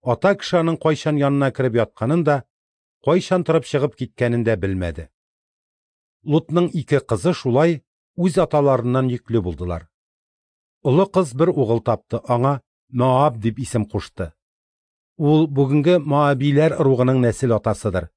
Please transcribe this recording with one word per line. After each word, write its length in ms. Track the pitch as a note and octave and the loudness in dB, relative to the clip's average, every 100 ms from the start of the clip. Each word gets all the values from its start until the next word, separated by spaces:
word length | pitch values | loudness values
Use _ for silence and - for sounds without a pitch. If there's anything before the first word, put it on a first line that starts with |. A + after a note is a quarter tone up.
Ата 320 | - A#2 F#3+ G3+ | -2 0 0 0
кеше 240 | - F3+ | 0 0
аның 180 | E3 D#3+ | 0 0
кайчан 380 | D#3+ D#3 D#3+ D3+ | -2 -2 -2 0
янына 340 | C#3 C#3+ C#3 | 0 0 -2
кереп 240 | - B2+ A#2 | -2 -2 0
ятканын 480 | A2 _ B2 E3 | -2 _ -2 0
да, 200 | D3+ C#3+ - _ _ _ _ _ | 0 -2 -4 _ _ _ _ _
кайчан 400 | - F3 - F#3 | 0 0 0 -2
торып 220 | E3+ D#3+ - | 0 -2 0
чыгып 300 | C#3+ C#3 - | -2 -2 -4
киткәнен 480 | B2 - A#2+ A#2+ A2+ | -12 -4 -2 0 0
дә 100 | A2 | -2
белмәде. 540 | F#2+ F#2+ F2+ D#2+ D#2+ _ _ _ _ _ _ _ _ _ _ _ | -2 -4 -6 -8 -14 _ _ _ _ _ _ _ _ _ _ _
Лутның 460 | - D3+ D#3+ D#3+ F3 E3 | -2 -2 0 0 0 -2
ике 220 | B2 C#3+ | -2 -2
кызы 340 | - A2 D#3 | 0 -2 -2
шулай 480 | F3 C3+ A#2+ E3 D#3 _ _ _ - | -2 0 2 2 -2 _ _ _ -4
үз 220 | F3+ F3+ | -2 0
аталарыннан 720 | E3 D3+ C#3+ C3 A#2+ B2+ C3 | 0 2 2 2 0 -2 -2
йөкле 320 | A#2+ _ A2+ | -4 _ -2
булдылар. 460 | F2+ D#2 F2+ E2+ - _ _ _ _ _ _ _ _ _ | -2 -6 -8 -8 -12 _ _ _ _ _ _ _ _ _
Олы 240 | C#3+ C#3 G3 | 0 2 2
кыз 240 | F#3+ E3+ | 0 -2
бер 160 | A#2+ E3+ | 0 0
угыл 320 | D3+ A2+ A#2 | 2 0 0
тапты, 400 | A2+ A2 _ A#2 - | 0 -4 _ -10 -4
аңа 320 | A#2+ C3+ C#3 _ _ _ | -2 0 -2 _ _ _
Моаб 480 | B2 B2+ B2+ D3 A#2 | -2 2 2 2 0
дип 200 | A2 G#2+ | -4 -4
исем 260 | B2+ A#2+ G#2 | -6 -4 -4
кушты. 460 | G#2+ - - F2 _ _ _ _ _ _ _ _ _ | -6 -8 -12 -12 _ _ _ _ _ _ _ _ _
Ул 300 | D3 D#3 D#3+ | 2 2 2
бүгенге 500 | C#3 C3+ D3 D3 F3+ | 0 2 2 4 2
Моабиләр 800 | D3 C#3 C#3+ C#3 C#3+ C#3+ D#3 - | 2 0 2 2 2 2 2 2
ругының 440 | C#3 B2+ B2+ C3 | 2 4 2 2
нәсел 320 | B2 - C3 A2 | 2 0 0 0
атасыдыр. 520 | - G#2 A2 F2+ E2+ | 0 -2 -2 -4 -6